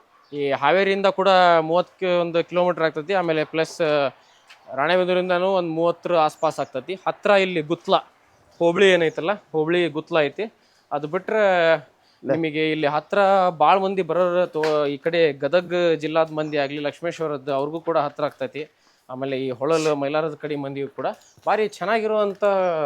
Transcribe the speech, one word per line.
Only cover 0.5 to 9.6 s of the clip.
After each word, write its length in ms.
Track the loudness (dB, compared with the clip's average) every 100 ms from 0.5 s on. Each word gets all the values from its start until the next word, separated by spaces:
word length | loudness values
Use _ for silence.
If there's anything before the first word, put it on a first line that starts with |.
| 0
ಹಾವೇರಿಯಿಂದ 440 | 2 4 2 0 0 0
ಕೂಡ 100 | 4 6 6 4 2
ಮೂವತ್ತೊಂದು 680 | 0 -2 -4 -2 0 0 -2 -2
ಕಿಲೋಮೀಟರ್ 340 | 0 0 0 -2
ಆಗ್ತತಿ. 260 | -2 -4 -2
ಆಮೇಲೆ 200 | 0 -2 -2 -2
ಪ್ಲಸ್ 220 | -4 -2 0 0 0 -4 _ _ _ -20 -10 -4
ರಾಣೆಬೆನ್ನೂರಿಂದನೂ 680 | 0 2 2 0 0 0 0 0
ಒಂದ್ 120 | -2 -2
ಮೂವತ್ತರ 340 | -2 -2 -2 0 0
ಆಸ್ಪಾಸ್ 300 | 0 -4 -4
ಆಗ್ತತಿ. 300 | -6 -8 -10 -8
ಹತ್ರ 280 | -8 -2 2 4
ಇಲ್ಲಿ 180 | 2 -2 -4
ಗುತ್ಲ 220 | -4 0 0 0 _ _ _ _ -2
ಹೋಬಳಿ 280 | 0 4 4 4
ಏನೈತಲ್ಲ, 380 | 2 -2 -4 -6 _
ಹೋಬಳಿ 280 | -2